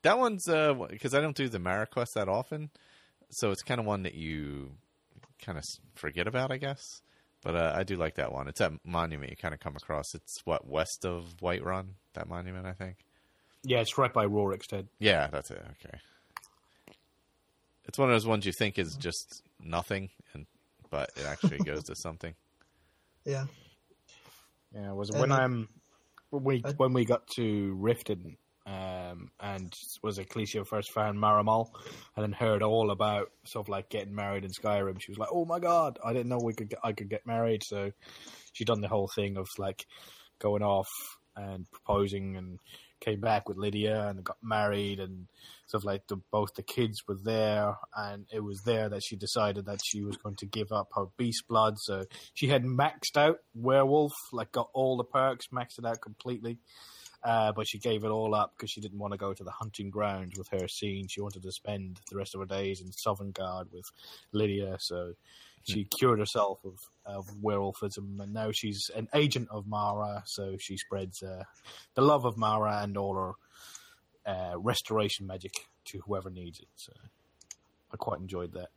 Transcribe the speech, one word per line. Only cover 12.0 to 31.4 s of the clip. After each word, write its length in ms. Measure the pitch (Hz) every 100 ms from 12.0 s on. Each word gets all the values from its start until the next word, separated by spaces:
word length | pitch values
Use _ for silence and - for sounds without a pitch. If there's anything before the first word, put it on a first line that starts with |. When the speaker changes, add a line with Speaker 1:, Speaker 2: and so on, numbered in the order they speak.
| _
Speaker 1:
that 140 | 80 80
monument, 380 | 87 90 92 92
I 60 |
think? 320 | 95 92 92 _ _ _ _ _ _
Speaker 2:
Yeah, 180 | 131 123
it's 180 | 113 -
right 140 | 127
by 120 | 117
Rorik's 460 | 104 104 101 95 -
Head. 180 | 101 98 _
Speaker 1:
Yeah, 280 | 107 90 71
that's 240 | 71 -
it. 120 | 50 - -
Okay. 140 | - - - _ _ - - _ _ _ - 98 _ _ _ _ _ _ _ _
It's 140 | - -
one 100 | 135
of 60 |
those 120 | 117 110
ones 200 | 107 98
you 60 |
think 260 | 90 110 98
is 160 | 85
just 480 | 69 87 - - - _ _
nothing, 520 | 80 85 87 98 95 _ -
and, 140 | - - _ _ _ -
but 200 | 73 65 -
it 100 | 71
actually 320 | 73 185 71
goes 260 | 73 76
to 100 | 76 -
something. 380 | 85 82 85 80
<laughs> 60 | _ _ _ _ _ _ _ _ -
Speaker 3:
Yeah. 180 | 135 135 - - _ _ _ _ - - - _ _ _
Speaker 2:
Yeah, 160 | 107 101
it 20 | 98
was 140 | 101
Speaker 3:
And 100 | 135
Speaker 2:
when 100 | 135
Speaker 3:
I 120 | 135
Speaker 2:
I'm, 240 | 127 120 107 - _ _ _ - _
when 120 | 143
we, 180 | 135 131
Speaker 3:
I 60 | 123
Speaker 2:
when 220 | 143 131
we 100 | 127
got 220 | 113 120 - -
to 400 | 113 104 98 95
Riften, 580 | 107 117 - 98 90 - _ _
um, 680 | - 95 95 92 90 87 87 _
and 300 | 101 98 90 - - -
was 140 | 107 98
a 60 |
Clecio 420 | 95 117 107 110 98
first 260 | 107 101
found 280 | - 107 104
Maramal, 500 | 107 107